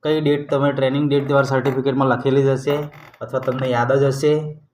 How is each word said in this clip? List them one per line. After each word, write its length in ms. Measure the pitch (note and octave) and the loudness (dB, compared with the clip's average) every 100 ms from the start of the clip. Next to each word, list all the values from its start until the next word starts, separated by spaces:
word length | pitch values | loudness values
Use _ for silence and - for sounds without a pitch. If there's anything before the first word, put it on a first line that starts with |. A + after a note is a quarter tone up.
કઈ 180 | D3+ D#3 | 0 0
ડેટ 280 | D3+ D3 C#3+ | 2 0 0
તમે 200 | C#3 C#3+ | 0 0
ટ્રેનિંગ 380 | C#3 C3 C#3 D3 | 0 0 0 0
ડેટ 180 | C#3+ C3+ | 0 2
તમારા 160 | C#3 | 2
સર્ટિફિકેટમાં 640 | C3+ C3 C3 C3 B2+ C3 C3+ | 2 2 0 0 -2 0 0
લખેલી 360 | B2 C3+ C3+ | 0 2 2
જ 40 | C3+ | 2
હશે 280 | C3 C#3 D3 D3 - - - | 0 -2 -4 -6 -12 -20 -16
અથવા 180 | A#2 C3 | -8 -6
તમને 280 | B2+ B2+ C3 | -4 -4 -2
યાદ 240 | A#2+ A#2+ | -2 0
જ 120 | C#3 | 2
હશે 300 | C#3 C3+ D3+ D3+ D#3 - _ | 2 2 0 0 -2 -12 _